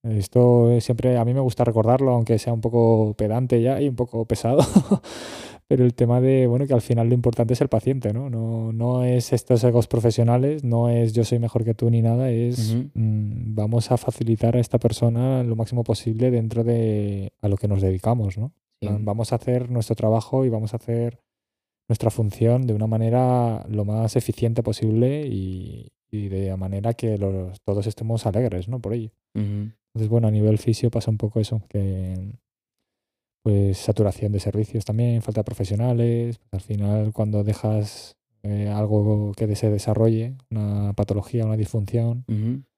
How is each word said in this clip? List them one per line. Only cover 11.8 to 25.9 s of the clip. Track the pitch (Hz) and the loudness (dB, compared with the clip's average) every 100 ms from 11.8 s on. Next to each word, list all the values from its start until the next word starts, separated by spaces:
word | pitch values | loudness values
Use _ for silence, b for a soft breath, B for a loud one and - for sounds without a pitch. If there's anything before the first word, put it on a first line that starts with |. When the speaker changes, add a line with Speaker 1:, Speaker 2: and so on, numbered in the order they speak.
| 117 | 2
Speaker 1:
ni | 117 | 2
nada, | 113 120 131 | 2 2 0
es, | 117 120 123 110 | 0 -2 -2 -2
Speaker 2:
Ujú. | 113 139 | -2 -4
Speaker 1:
mm, | - 110 107 104 107 117 | -2 0 0 -4 -6 -6
vamos | 107 107 117 - | -4 0 -2 0
a | 123 | -2
facilitar | - - 113 110 117 123 | -2 -4 -2 2 2 0
a | |
esta | 117 120 | 0 0
persona | 117 - 120 117 127 131 | 0 2 0 0 0 0
lo | 120 113 | -2 -2
máximo | 110 123 | -2 -2
posible | 113 110 117 110 127 | -2 -2 -2 0 2
dentro | 120 110 113 | 2 0 -2
de | 117 117 113 104 104 101 95 _ | 0 2 0 0 -2 -4 -8 _
a | 104 | -2
lo | 98 | 0
que | 104 | 0
nos | 98 | 2
dedicamos, | 95 95 110 123 101 95 | 2 0 0 0 -2 -4
¿no? | 127 _ _ _ | -8 _ _ _
Speaker 2:
Sí. | 104 | -4
Speaker 1:
Va-, | 104 | -2
vamos | 107 104 110 | -2 -4 -2
a | 120 | -2
hacer | - 123 123 | 0 -2 -2
nuestro | 123 110 113 | -4 -2 0
trabajo | 110 113 - 131 | 2 2 0 0
y | 131 | 0
vamos | 110 110 | -2 -4
a | 113 | -6
hacer | - 117 120 123 _ _ _ _ _ _ - | -4 -2 -2 -6 _ _ _ _ _ _ -4
nuestra | 113 113 | 0 0
función | - 107 - 117 123 127 | 0 -4 2 2 2 0
de | |
una | 107 110 | 0 0
manera | 110 113 123 127 123 117 110 - | 0 2 2 2 2 0 -2 -4
lo | 107 104 | -4 -2
más | 110 113 127 | 0 0 0
eficiente | - - 117 117 | -2 -2 -2 0
posible | 113 107 110 110 123 147 143 | -2 -2 0 2 2 0 -4
y, | 104 92 92 90 113 113 | -6 -6 -8 -12 -14 -18